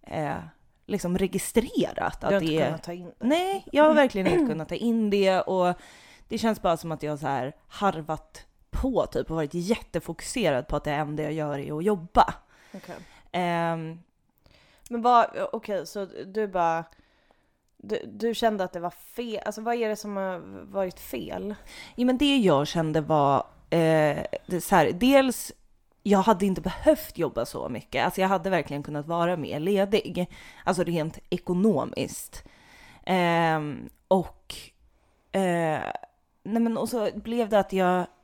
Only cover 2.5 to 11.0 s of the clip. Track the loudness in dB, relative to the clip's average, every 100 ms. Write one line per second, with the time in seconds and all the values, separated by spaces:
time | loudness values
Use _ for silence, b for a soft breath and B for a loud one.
2.5 | 0 0 -2 -10 -12 -14 -6 0 0 0
3.5 | -4 -2 4 6 6 4 2 2 2 2
4.5 | -2 -6 -4 0 0 2 4 4 2 2
5.5 | 2 2 0 B B B B -8 -2 -2
6.5 | 0 0 0 -2 -6 -6 -4 -2 -2 -4
7.5 | -8 _ -2 0 0 -6 -8 -8 -20 -20
8.5 | _ _ -2 0 0 0 -2 -4 -4 -4
9.5 | -4 -2 -2 -2 -8 -8 -12 -8 -2 0
10.5 | 0 -2 -4 -2 -4